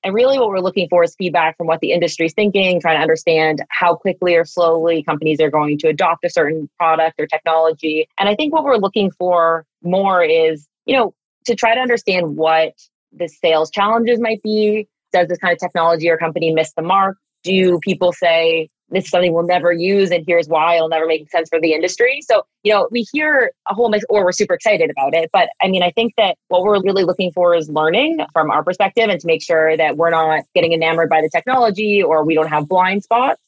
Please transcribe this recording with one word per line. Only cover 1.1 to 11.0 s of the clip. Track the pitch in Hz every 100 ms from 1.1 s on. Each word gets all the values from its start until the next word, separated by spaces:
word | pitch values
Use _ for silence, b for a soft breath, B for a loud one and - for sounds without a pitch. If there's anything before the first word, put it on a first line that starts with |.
| -
feedback | 185 147 151 -
from | 165
what | 160
the | 170
industry | 175 170 - 165
is |
thinking, | 185 208 196 190 175
trying | 165 156
to |
understand | 160 160 - 160 156 156 -
how | - 180
quickly | 165 196 180 180 170
or |
slowly | 170 - 170 165 165 165
companies | 151 151 160 151
are | 156
going | 151 151 147
to | 160
adopt | 151 180 170
a | 175
certain | 170 147 160 147 _
product | 165 160 160 -
or | 165
technology. | 156 - 160 160 156 160 156 156 -
And | 202
I |
think | 208 302
what | 311
we're | 285 240
looking | 196 220 196
for | - 180 175 165 165 160 _
more | 175 185 196 185
is, | 160 165 160 156 _ _ -
you |
know, | 262